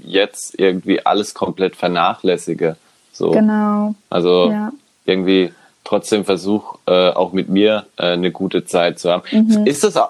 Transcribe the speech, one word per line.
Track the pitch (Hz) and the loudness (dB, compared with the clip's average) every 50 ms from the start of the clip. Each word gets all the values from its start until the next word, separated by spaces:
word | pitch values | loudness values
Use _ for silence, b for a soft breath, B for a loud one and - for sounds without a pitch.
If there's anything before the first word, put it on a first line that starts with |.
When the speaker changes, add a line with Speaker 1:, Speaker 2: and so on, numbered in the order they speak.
| - | -10
Speaker 1:
jetzt | 85 87 95 101 - - - - - - - | -4 0 0 0 0 -2 -8 -16 -12 -4 0
irgendwie | 95 95 92 92 85 98 95 - - | 0 2 2 0 0 -2 -2 0 0
alles | - 90 101 104 - - | 0 0 0 -2 -4 -6
komplett | - 95 92 85 92 95 90 - | -6 -6 -6 -4 -2 -2 -4 -2
vernachlässige. | - - 90 90 85 85 92 - - - 92 87 82 - - 82 76 85 82 80 b b b b b _ _ - | -4 -4 -2 0 0 0 0 -2 -2 0 0 0 0 -2 -6 -6 -4 -2 -4 -4 b b b b b _ _ -8
So. | - 87 85 | -4 -2 0
Speaker 2:
Genau. | 82 220 220 214 214 214 214 208 208 208 208 214 208 - _ _ | 2 2 2 2 2 0 0 0 -2 -2 -2 -4 -6 -8 _ _
Speaker 1:
Also | - 180 - 87 90 - - - | -4 -2 0 2 4 4 2 2
Speaker 2:
Ja. | 214 214 214 - 285 - _ _ _ _ _ | 0 -2 -4 -8 -10 -12 _ _ _ _ _
Speaker 1:
irgendwie | - 95 95 92 - - 95 92 85 b b b b b _ - | -2 -2 0 2 2 2 2 2 0 b b b b b _ -8
trotzdem | - - 101 - - 110 104 95 | -4 -4 -4 -2 0 -2 0 0
versuch, | - 95 87 85 98 104 104 - - - - _ | 0 -2 -2 -2 -2 -2 -4 -4 -8 -16 -8 _
äh, | - 90 90 90 90 | 0 2 4 4 2
auch | - - 92 87 90 | 2 0 -2 -2 -2
mit | 95 90 - | -4 -2 0
mir, | 92 98 104 107 110 107 - - _ - | 2 2 4 4 2 0 -4 -8 _ -4
äh, | 90 87 | -2 -2
eine | 87 87 90 92 82 | 0 0 -2 -2 -4
gute | - 95 95 - 92 87 | -4 -4 -4 -2 -4 -4
Zeit | - - 90 85 87 85 - | -2 0 0 0 0 0 -2
zu | - 87 87 | -2 -2 -2
haben. | 90 B B | -2 B B
Speaker 2:
Mhm. | - 220 220 220 220 214 208 | 0 2 4 4 4 2 2
Speaker 1:
Ist | 175 143 - - | 0 0 2 0
das, | 208 170 - 113 - | 0 2 0 0 0